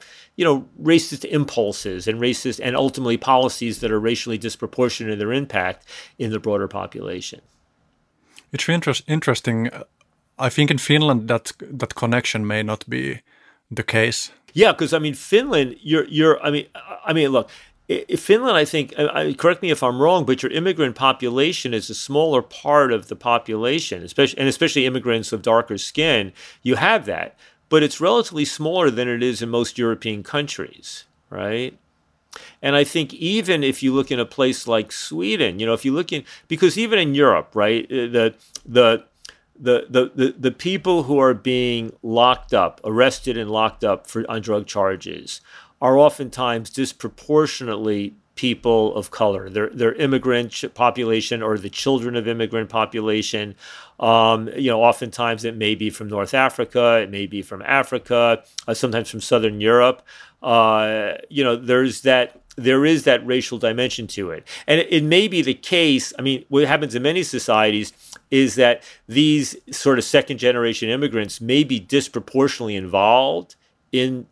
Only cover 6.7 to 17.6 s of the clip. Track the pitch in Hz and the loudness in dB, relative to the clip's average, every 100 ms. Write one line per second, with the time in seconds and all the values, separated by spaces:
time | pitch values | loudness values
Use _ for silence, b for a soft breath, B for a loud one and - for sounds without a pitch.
6.7 | 98 95 - 101 90 - - _ _ _ | -6 -10 -10 -10 -10 -12 -16 _ _ _
7.7 | _ _ _ _ _ _ b b 139 - | _ _ _ _ _ _ b b -8 -2
8.7 | 170 160 127 - 156 - 120 - 113 117 | -2 -2 -4 -2 -4 0 -2 -2 -2 -4
9.7 | - - _ _ _ _ - 131 - 147 | -8 -18 _ _ _ _ -6 -4 0 0
10.7 | 143 - 147 151 123 113 117 - - - | 0 2 2 4 0 0 -4 -4 -16 -14
11.7 | 139 117 - 117 120 - 110 104 107 107 | -10 -10 -4 -2 0 -2 -4 -4 -4 -4
12.7 | 107 - 127 67 117 _ b b b b | -6 -6 -6 -6 -8 _ b b b b
13.7 | 113 - 110 117 - - _ _ 156 220 | -8 -2 2 2 0 -8 _ _ 4 4
14.7 | - 147 160 151 135 - 208 277 175 131 | 4 0 0 -2 -8 2 2 2 0 0
15.7 | 120 120 156 - 151 160 156 151 147 - | -4 -2 0 0 2 4 4 2 -2 -6
16.7 | - 143 - - 160 143 131 - B | -14 -18 -10 -2 0 2 0 -2 B